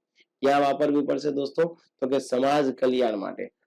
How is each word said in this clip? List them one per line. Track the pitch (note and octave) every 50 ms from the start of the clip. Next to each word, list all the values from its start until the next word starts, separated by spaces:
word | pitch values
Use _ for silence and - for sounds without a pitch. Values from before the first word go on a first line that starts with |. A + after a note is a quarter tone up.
| _ _ _ _ _ _ _ _
ક્યાં | C3 C3+ C#3+ C#3+
વાપરવી | C#3+ C#3 C#3 C#3 D3+ D3 C#3+ D3 D3
પડશે | C#3+ C#3+ C#3 C#3 D3
દોસ્તો? | C#3 C#3 C#3 C#3 - - E3 E3+ E3+ - _ _ _ -
તો | C3+ C3
કે | C3+ C#3
સમાજ | C3 - - B2 C3 C3+ C#3+ D3+ D3 C3+ B2+
કલ્યાણ | - C3 B2+ B2+ B2+ B2 A2+ G#2+
માટે. | G2+ F#2+ F#2+ F#2 - G2 - _ _ _